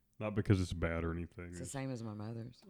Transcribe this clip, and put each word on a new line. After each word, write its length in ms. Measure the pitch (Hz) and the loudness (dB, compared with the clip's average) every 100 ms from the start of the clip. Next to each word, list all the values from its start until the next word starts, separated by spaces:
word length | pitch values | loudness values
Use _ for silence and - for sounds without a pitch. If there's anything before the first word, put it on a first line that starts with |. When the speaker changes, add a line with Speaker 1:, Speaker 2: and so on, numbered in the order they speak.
| _ _ | _ _
Speaker 1:
Not 160 | 107 104 | -2 0
because 240 | - 98 | 6 6
it's 140 | 90 | 6
bad 300 | 82 85 82 | 2 0 2
or 80 | 82 | 0
anything. 340 | 82 85 - 87 | -2 -4 -8 -10
Speaker 2:
It's 80 | 87 | -8
the 60 | |
Speaker 1:
It's 80 | 85 | -6
Speaker 2:
same 200 | 135 135 | -4 -4
as 100 | 123 | -4
my 120 | 113 104 | -6 -6
mother's. 400 | 107 117 117 - - | -6 -6 -8 -12 -6